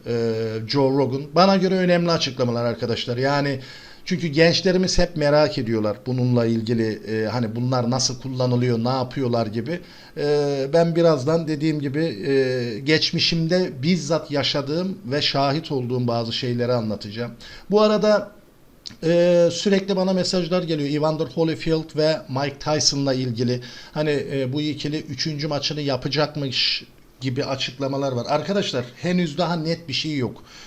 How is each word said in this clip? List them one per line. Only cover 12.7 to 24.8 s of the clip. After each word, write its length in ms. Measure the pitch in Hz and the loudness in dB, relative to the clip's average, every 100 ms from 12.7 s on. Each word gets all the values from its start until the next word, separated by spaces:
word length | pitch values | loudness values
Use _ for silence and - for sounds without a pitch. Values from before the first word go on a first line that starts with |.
| 110 | -4
geçmişimde 920 | 135 156 - 170 - 170 165 180 180 135 | 0 2 2 0 0 0 2 0 0 -2
bizzat 480 | 139 180 143 160 - | 0 0 2 -2 0
yaşadığım 680 | 139 127 147 135 156 185 185 110 | -2 0 -2 -2 -2 -4 -6 -4
ve 160 | 143 | -2
şahit 500 | - 143 139 143 160 | 0 2 2 0 -2
olduğum 360 | 143 123 127 123 | -4 -2 -2 0
bazı 260 | 117 117 | 0 -2
şeyleri 400 | 113 127 120 120 | -4 -2 -2 0
anlatacağım. 580 | 123 110 101 107 101 120 - - - - | 0 0 -6 -8 -8 -10 -10 -20 -16 0
Bu 100 | 202 | 4
arada, 500 | 214 214 214 208 - - - _ - - - - | 4 4 4 2 0 -14 -20 _ -20 -20 -20 -4
e, 460 | 160 175 175 175 170 | 2 4 6 6 4
sürekli 440 | 170 208 196 196 190 | 2 2 2 2 0
bana 180 | 185 | 2
mesajlar 500 | 190 180 190 165 180 | 0 0 0 0 -2
geliyor. 260 | 165 156 143 | 0 -2 0
Evander 360 | 147 151 156 160 | 0 0 0 -2
Holyfield 720 | 170 160 156 - 160 160 147 | 0 0 0 0 0 -2 0
ve 200 | 156 156 - | 2 2 -2
Mike 300 | 135 143 143 | -4 -4 -4
Tyson'la 540 | 151 151 147 139 139 | -2 0 0 0 0
ilgili. 480 | 131 127 113 120 123 123 - - | 0 -2 -2 -2 -2 -6 -18 -12
Hani, 340 | 147 151 143 110 | -4 -2 -2 -2
e, 220 | 139 127 | -4 -4
bu 80 | 143 | -4
ikili 360 | 151 139 | -4 -6